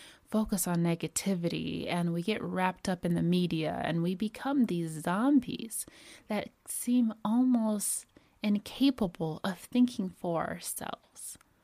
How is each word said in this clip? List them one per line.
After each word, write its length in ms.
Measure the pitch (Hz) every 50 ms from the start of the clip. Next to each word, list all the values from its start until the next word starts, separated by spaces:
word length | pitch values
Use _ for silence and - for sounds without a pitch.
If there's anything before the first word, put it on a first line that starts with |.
| - - - - _ -
focus 380 | - 214 214 214 208 185 - 185
on 140 | 175 170
negativity 1080 | 170 170 170 165 - 151 - - - 196 196 175 170 165 165 160 156 - 165 160 147 -
and 220 | - 175 170 170
we 80 | 170 170
get 220 | 170 214 214 -
wrapped 480 | - 175 180 185 185 185 185 - - 196
up 160 | 185 175 -
in 80 | 175 175
the 80 | 170
media 580 | 165 165 180 180 180 170 170 160 156 156 - 139 135
and 180 | 151 160 165
we 120 | 165 180 190
become 520 | 175 220 214 - - - 269 285 285 233
these 360 | - 180 170 165 160 160 156
zombies 840 | 170 180 180 202 240 277 302 262 - - - - - 226 - - - - - - - - - - - -
that 220 | 214 208 - - - _ _ -
seem 460 | - - - 240 247 247 240 220 214 - -
almost 800 | 214 226 247 254 254 247 233 220 214 214 208 - - - - - - _ - _ _ _ _
incapable 1000 | - 214 208 208 - - - - 262 277 269 - 214 180 - - 170 156 156 -
of 160 | - 196 180 -
thinking 520 | - - - 247 247 240 - - 190 185
for 360 | 175 - - 175 170 160 -
ourselves, 920 | - - 175 - - - - - - - - _ _ _ - - - - - _ _ _ _